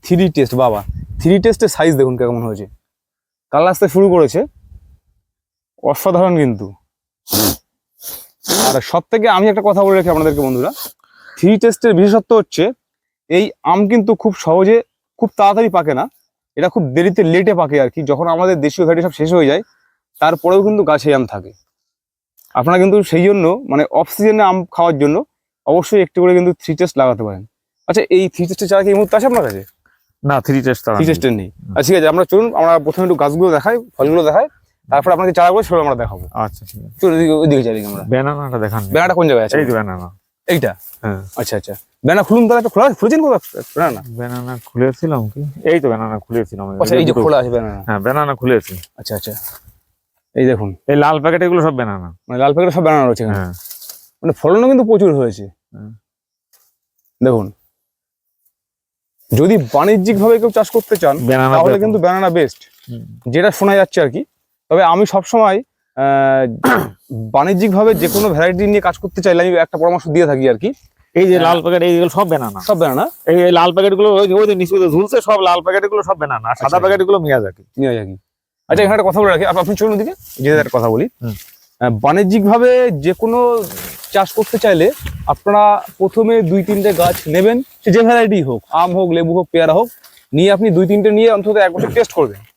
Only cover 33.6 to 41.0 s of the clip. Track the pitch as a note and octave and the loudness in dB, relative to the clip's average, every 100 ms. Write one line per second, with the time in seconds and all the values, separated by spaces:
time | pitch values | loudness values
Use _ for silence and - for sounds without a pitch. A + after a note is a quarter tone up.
33.6 | G3 A#3 A#3+ _ C#3+ E3 D#3 D#3 D4 _ | 0 -4 -6 _ 0 2 2 2 0 _
34.6 | _ _ _ C#3 C#3+ E3+ F#3 F3+ F3 F#3+ | _ _ _ -2 2 0 0 2 2 2
35.6 | G#3+ E3+ D3 B2+ A2 F#2+ F2+ - G#2+ - | 0 0 0 -2 -6 -10 -14 -8 -8 -8
36.6 | G2+ G#2+ G#2 - F#3+ D#3+ E3 D#3 D#3 C#3+ | -20 -20 -20 -2 0 2 0 2 2 2
37.6 | A#2 A2 G#2 G2+ - B2+ C3+ D3 C#3 B2 | 0 -4 -8 -12 -4 -2 -2 -6 -8 -6
38.6 | G#2+ A2 G2 D3+ F3+ F3 E3 B2 G#2+ C#3 | -4 -6 -4 -2 0 0 2 2 0 -2
39.6 | C3+ A2+ G#2+ F#2 F2 F#2+ _ _ - F3 | -2 -2 -4 -10 -14 _ _ _ -4 -2
40.6 | B2 F2 - - | -2 -6 -18 -12